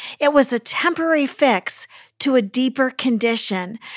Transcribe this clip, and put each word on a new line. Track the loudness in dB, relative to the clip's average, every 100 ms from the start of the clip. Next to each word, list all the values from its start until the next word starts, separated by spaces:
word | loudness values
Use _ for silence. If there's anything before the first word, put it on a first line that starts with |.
| -16 -2
It | 4
was | 4 4
a | 0
temporary | -4 -2 -2 0 0 0 0
fix | 2 2 2 -2 -10 -12 -18 -20 -6
to | 2 2
a |
deeper | 2 0 0 0 -2
condition. | -2 -2 0 0 -2 -4 -4 -6 -12 -16